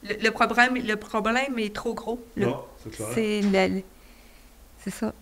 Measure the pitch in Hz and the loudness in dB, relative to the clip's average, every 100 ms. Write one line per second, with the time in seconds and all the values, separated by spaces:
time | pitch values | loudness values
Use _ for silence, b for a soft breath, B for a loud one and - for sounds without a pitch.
0 | 202 208 220 220 226 226 247 254 240 214 | -6 0 0 2 2 6 4 4 -2 -4
1 | 214 226 214 240 269 240 214 208 233 220 | -2 -2 0 0 0 -2 -2 -2 -6 -6
2 | - 240 - - - 269 - - 113 - | -6 -6 -6 -2 0 0 -8 -14 -14 -8
3 | 107 123 214 208 202 190 185 190 190 B | -4 -2 0 2 4 4 4 0 -4 B
4 | B B B B B B - - - - | B B B B B B -20 -14 -12 -4
5 | 220 - | -6 -4